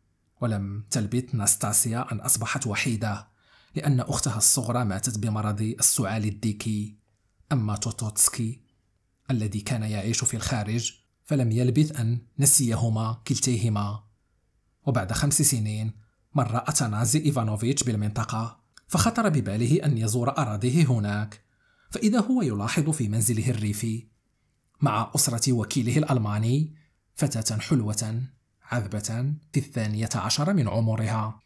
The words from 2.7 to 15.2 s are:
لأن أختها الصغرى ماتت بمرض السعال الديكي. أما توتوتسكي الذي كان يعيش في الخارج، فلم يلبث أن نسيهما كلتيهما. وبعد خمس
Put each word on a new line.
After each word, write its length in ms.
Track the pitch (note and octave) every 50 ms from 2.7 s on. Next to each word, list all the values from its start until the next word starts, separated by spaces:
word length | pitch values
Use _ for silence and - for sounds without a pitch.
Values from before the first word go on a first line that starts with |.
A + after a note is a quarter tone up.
| G2+ - - C3 A2+ G2 A2+ G#2+ G2 F#2+ - _ _ _ _ _ _ - _ _ -
لأن 260 | - - D3 C3 B2+
أختها 380 | - - - - - B2+ G#2 A2
الصغرى 460 | - - - C3+ A#2 B2 A#2+ B2 B2
ماتت 340 | G2+ F#2 G2 - C3 A2 G#2
بمرض 420 | A2 A2 G#2 G#2+ G#2 G#2+ G#2 G#2+
السعال 640 | G#2+ A2 - - - - - - G#2+ F#2+ A2 A2 G#2
الديكي. 760 | G#2+ G2 G#2 A2+ G#2+ G#2 G#2+ - A2+ G#2+ G#2 G#2 G#2 G#2 _ _ _ _ _ _ _ _ _ _ -
أما 240 | D3+ B2 G#2+ G#2+ G#2
توتوتسكي 880 | - - A#2 - - A2+ G#2+ - - - - - - A2+ A#2 B2+ - _ _ _ _ _ _ _ _ _ _ _ _ _ -
الذي 300 | B2+ A2 G#2+ G#2 G2 G#2
كان 220 | - - C3 A2
يعيش 420 | G#2+ G#2+ G#2+ G2+ F#2+ A2+ A2+ - A#2
في 120 | - -
الخارج، 560 | A2+ - - C3 A2 G2+ G#2 A2+ A#2 A2+ - - _ _ _ _ _ -
فلم 280 | - D3+ C3+ B2 A2+
يلبث 480 | A2 B2 B2+ B2 A2 D#3 D#3 D3+ - -
أن 260 | A2 A2+ A#2+ A#2+ - _ - -
نسيهما 840 | C#3 - - - C3 A2+ A2 G#2 A#2 A2+ A2 A2 A2 A2 A2+ - -
كلتيهما. 800 | - - - - C3 A#2+ G2+ A#2+ A2+ G#2 G2+ G#2 G2+ G#2 - - _ _ _ _ _ _ _ _ _ _ _ _ _ _ _ -
وبعد 260 | C#3 A2+ A2+ F#2+ F#2
خمس 300 | A2 -